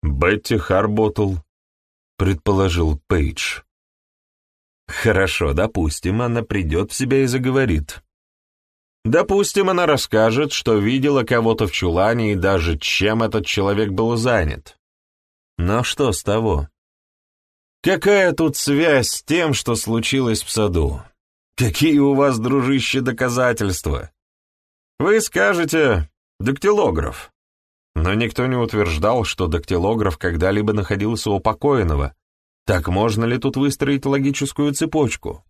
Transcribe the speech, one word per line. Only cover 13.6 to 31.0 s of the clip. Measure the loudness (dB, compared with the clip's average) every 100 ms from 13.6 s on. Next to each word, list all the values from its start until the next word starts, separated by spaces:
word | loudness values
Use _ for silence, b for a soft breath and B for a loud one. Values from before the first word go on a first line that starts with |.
| 0 0 0
был | 0 0 0
занят. | 0 0 0 -4 -14 -20 _ _ _ _ _ _ _ -4
Но | 0 0
что | -2 -2 0
с | 0
того? | -2 0 0 -2 -4 _ _ _ _ _ _ _ _ _ _ _
Какая | -2 0 4 4 4
тут | 2 0 0
связь | 0 2 4 4 2
с | -4
тем, | -2 0 2
что | -2 -2
случилось | -4 -2 -2 0 0 0 -2
в | -4
саду? | -2 0 0 -2 -4 -12 _ _ _ _ -2
Какие | -2 2 2 4
у | 4
вас, | 4 2 2
дружище, | 0 0 0 0 0 -2
доказательства? | -2 -2 -2 0 0 0 -2 -2 -4 -6 -8 _ _ _ _ _ _ _ _ _
Вы | 2 2
скажете: | 2 0 2 2 0 2 4 2 -2 _ _ _
«Дактилограф». | -4 -2 2 2 2 0 -4 -8 -18 _ _ _ _ _ _
Но | -4 0
никто | 0 -2 -2 -2
не | 0
утверждал, | -2 0 0 0 0 0
что | -2 -4 -2
дактилограф | -2 -2 0 0 0 -2 -2
когда-либо | -4 0 0 0 0
находился | -2 -2 -2